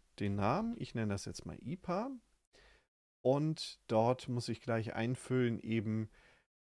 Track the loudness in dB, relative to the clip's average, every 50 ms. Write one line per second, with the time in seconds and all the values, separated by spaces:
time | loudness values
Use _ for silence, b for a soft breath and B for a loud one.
0 | _ _ _ -4 -2 -2 0 2 2 2 2 2 0 -2 -4 -6 -6 -6 -2 -2
1 | 0 0 -2 -2 -4 -6 -10 -8 -10 -10 -12 -10 -8 -8 -8 -6 -4 -4 -2 -2
2 | -2 -4 -6 -10 -14 _ _ _ _ b b b b b b b b b _ _
3 | _ _ _ _ 2 4 4 4 2 0 0 -2 -6 -10 -12 -14 _ 2 4 6
4 | 6 6 4 2 -2 -2 -2 -2 -2 -2 -4 -4 -2 0 0 0 0 -2 -2 -2
5 | 0 0 -2 -2 -2 0 2 4 4 2 2 0 -2 0 0 0 2 0 0 0
6 | -2 b b b b b b b b b _ _